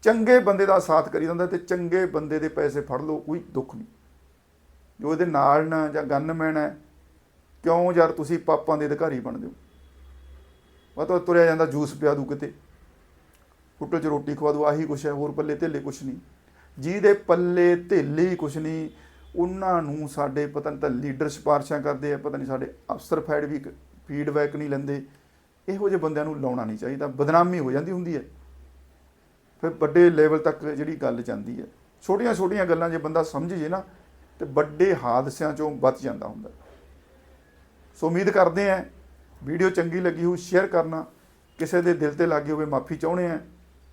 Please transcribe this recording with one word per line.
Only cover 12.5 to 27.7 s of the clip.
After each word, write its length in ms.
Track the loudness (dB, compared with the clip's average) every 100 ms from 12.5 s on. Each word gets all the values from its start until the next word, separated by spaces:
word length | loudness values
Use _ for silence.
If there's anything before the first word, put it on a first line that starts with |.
| -12 _ _ -20 _ _ _ _ _ _ _ _ _
ਹੋਟਲ 180 | -4 -2
'ਚ 60 | 0
ਰੋਟੀ 280 | -2 -4
ਖਵਾ 180 | -2 0
ਦੂ, 120 | 2
ਆਹੀ 200 | 2 0
ਕੁਛ 220 | -2 -4 -4
ਹੈ, 40 |
ਹੋਰ 220 | -4 -4
ਪੱਲੇ 220 | -4 -4
ਧੇਲੇ 260 | -2 -4 -4
ਕੁਛ 220 | -8 -10
ਨਹੀਂ। 140 | -10 -12 -16 _ _ _ _ -10
ਜਿਹਦੇ 340 | -6 2 4
ਪੱਲੇ 640 | 4 4 2 2 4 4 4
ਧੇਲੇ 520 | 2 0 2 0 0
ਹੀ 80 | 0
ਕੁਛ 200 | -4 -6
ਨਹੀਂ, 340 | -6 -6 -8 -12 -20 -20 -14 -2
ਉਹਨਾਂ 460 | -2 -2 0 0
ਨੂੰ 260 | -2 -6 -8
ਸਾਡੇ 380 | -4 -4 -2 -4
ਪਤਾ 240 | -4 -6
ਨਹੀਂ 100 | -4
ਤਾਂ 100 | -2
ਲੀਡਰ 380 | -2 -4 -4 -4
ਸਿਫਾਰਿਸ਼ਾਂ 540 | -4 0 0 0 -4
ਕਰਦੇ 320 | -4 -4 -4
ਆ, 40 | -4
ਪਤਾ 180 | -6 -8
ਨਹੀਂ 100 | -6
ਸਾਡੇ 280 | -6 -6 -12 _
ਅਫਸਰ 280 | -10 -4 -4
ਫੀਡ 240 | -2 -4
ਵੀ, 200 | -2 -6 -10 -18 -20 -20 -12
ਫੀਡਬੈਕ 480 | -6 -2 0 0 -2
ਨਹੀਂ 140 | -4
ਲੈਂਦੇ। 320 | -4 -4 -6 -8 _ _ _ _ _ -8
ਇਹੋ 200 | -2 0
ਜਿਹੇ 120 | 0
ਬੰਦਿਆਂ 240 | -2 -2
ਨੂੰ 160 | -4 -4
ਲਾਉਣਾ 240 | -4 -2
ਨਹੀਂ 140 | -4 -6
ਚਾਹੀਦਾ, 280 | -6 -6 -6
ਬਦਨਾਮੀ 520 | -2 4 4 4 2
ਹੋ 140 | -2